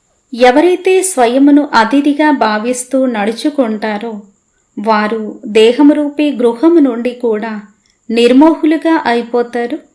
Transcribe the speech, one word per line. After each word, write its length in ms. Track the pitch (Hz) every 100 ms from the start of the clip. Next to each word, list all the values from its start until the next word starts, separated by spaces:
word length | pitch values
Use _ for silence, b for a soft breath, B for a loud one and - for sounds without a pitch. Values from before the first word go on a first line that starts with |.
| _ _ _
ఎవరైతే 680 | 233 247 269 349 359 - 370
స్వయమును 680 | 359 - 233 262 285 294 277
అతిథిగా 560 | 233 220 277 294 285 302
భావిస్తూ 760 | 294 220 214 233 247 - 269 262
నడుచుకుంటారో, 1160 | 220 202 226 302 294 226 214 220 208 226 214 - _ _ _ _ -
వారు 600 | 214 214 214 220 214 - 220
దేహము 460 | 214 220 233 294
రూపీ 380 | 302 294 285 294
గృహము 480 | 226 240 233 330 339
నుండి 320 | 269 233 240
కూడా 500 | 240 240 208 226 214 - _ _ _ -
నిర్మోహులుగా 920 | 226 240 254 320 311 311 311 330 320 -
అయిపోతారు. 720 | 240 233 240 240 240 240 - _